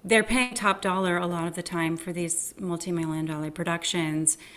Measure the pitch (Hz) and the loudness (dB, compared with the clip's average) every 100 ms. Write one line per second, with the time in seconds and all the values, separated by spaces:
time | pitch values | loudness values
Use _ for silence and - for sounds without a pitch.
0 | 180 220 214 247 247 - 208 196 196 185 | 6 4 6 2 2 2 2 2 2 2
1 | 185 175 175 175 170 170 170 175 160 165 | 2 2 0 0 -2 -4 -4 -2 0 -2
2 | - 175 170 - - - 190 165 180 170 | -4 -4 -2 -2 -4 -6 -4 -4 -2 -2
3 | 165 156 156 151 151 156 170 170 - 180 | -2 -2 -2 -4 -6 -4 -2 -2 0 0
4 | 160 156 156 - - | 0 2 0 -2 -10